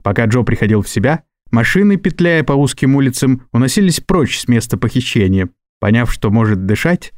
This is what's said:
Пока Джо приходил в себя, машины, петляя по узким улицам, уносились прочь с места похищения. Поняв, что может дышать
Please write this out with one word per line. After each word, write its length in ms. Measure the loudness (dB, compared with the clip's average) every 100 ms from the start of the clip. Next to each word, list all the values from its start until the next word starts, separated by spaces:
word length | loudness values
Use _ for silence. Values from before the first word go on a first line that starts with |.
Пока 240 | -2 0
Джо 180 | 0 0
приходил 380 | 0 0 0 0
в 60 | 0
себя, 360 | -2 0 -2 _ _ _
машины, 460 | 0 0 2 2 2
петляя 460 | -2 0 0 2
по 100 | 0
узким 420 | 0 0 0 0
улицам, 520 | 2 0 0 0 -2 -2
уносились 480 | -2 0 2 0 0
прочь 400 | -2 0 0 -4
с 80 | 0
места 300 | -2 0 -4
похищения. 720 | -2 -2 -2 0 2 0 -2 _ _ _
Поняв, 320 | 0 0 0
что 180 | -2 0
может 340 | 2 2 0
дышать 460 | -2 -2 0 -2 -4